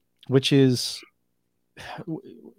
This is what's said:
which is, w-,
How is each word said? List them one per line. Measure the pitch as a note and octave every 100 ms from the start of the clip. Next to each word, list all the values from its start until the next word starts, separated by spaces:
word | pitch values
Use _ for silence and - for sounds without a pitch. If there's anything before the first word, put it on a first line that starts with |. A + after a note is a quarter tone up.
| _ _ -
which | C3 -
is, | C#3 C3+ A#2+ - - - _ _ _ _ _ _ - - -
w-, | - D#3+ - - -